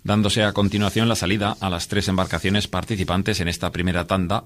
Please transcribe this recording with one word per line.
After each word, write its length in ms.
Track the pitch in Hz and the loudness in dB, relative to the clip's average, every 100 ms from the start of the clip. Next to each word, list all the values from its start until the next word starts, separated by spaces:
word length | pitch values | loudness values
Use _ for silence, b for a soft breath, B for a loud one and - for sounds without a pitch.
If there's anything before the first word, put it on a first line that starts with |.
dándose 400 | - 104 101 113 | 0 2 2 2
a 100 | 104 | 2
continuación 560 | 101 101 104 104 110 117 | 2 2 2 0 2 2
la 60 | 110 | 2
salida 420 | 90 104 101 - | 0 0 0 -2
a 120 | 95 | -4
las 160 | 85 - | -4 -2
tres 200 | 101 98 | -2 0
embarcaciones 600 | 92 90 80 95 104 - | 0 0 0 0 0 0
participantes 720 | 90 - 104 85 90 98 101 | -4 -4 -2 0 0 0 0
en 80 | 85 | -2
esta 240 | 82 87 | -2 -4
primera 340 | 87 90 87 82 | -2 0 0 0
tanda 380 | 95 87 101 | 0 0 -2